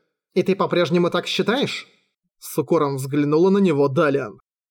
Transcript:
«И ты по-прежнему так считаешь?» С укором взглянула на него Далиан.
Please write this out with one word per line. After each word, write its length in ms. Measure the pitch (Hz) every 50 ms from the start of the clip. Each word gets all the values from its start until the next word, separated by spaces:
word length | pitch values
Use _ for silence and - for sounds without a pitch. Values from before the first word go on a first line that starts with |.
| _ _ _ _ _ _ -
«И 100 | 196 -
ты 120 | 196 190
по-прежнему 540 | 196 175 - 175 175 175 135 175 175 175 170
так 180 | 180 175 -
считаешь?» 600 | - - - 190 196 233 285 233 - - - - - _ _ _ _ _ _ _ _ _ _
С 180 | - - -
укором 380 | 165 139 - 170 156 147 139 139
взглянула 540 | 131 135 135 143 147 147 147 151 160 180 190
на 80 | 196
него 300 | 202 196 180 147 139 143
Далиан. 520 | 139 131 175 156 143 135 139 127 104 - - _ _ _ _ _ _